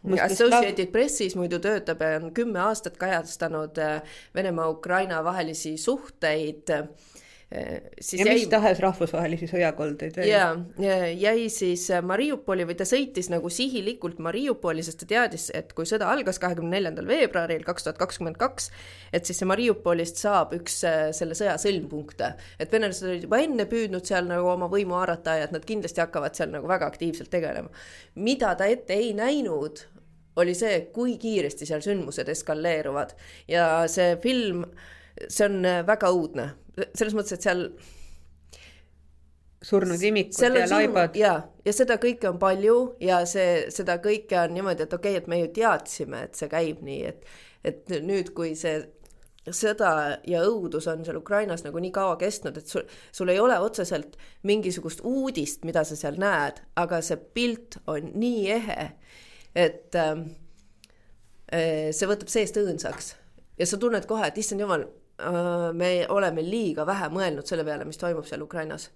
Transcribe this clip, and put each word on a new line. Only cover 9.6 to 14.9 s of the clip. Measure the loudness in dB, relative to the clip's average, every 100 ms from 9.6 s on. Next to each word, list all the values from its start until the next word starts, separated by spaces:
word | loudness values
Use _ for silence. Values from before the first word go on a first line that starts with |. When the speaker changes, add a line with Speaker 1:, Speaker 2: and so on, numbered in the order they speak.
| 2 2 -4 -4 -6 0
Speaker 1:
veel. | 4
Speaker 2:
Jaa, | 6 4 0 -6 -2
ja | 0 2 0
jäi | 2 2 4 0
siis, | 0 0 0 0
äh, | 0 2
Mariupoli | 0 0 0 -2 0 -2
või | -2
ta | 2
sõitis | 2 2 -4 -2
nagu | -2 -2
sihilikult | -2 -2 -2 -4 -4 -8 -6
Mariupoli, | -4 -2 -2 -2 -2 -2
sest | -6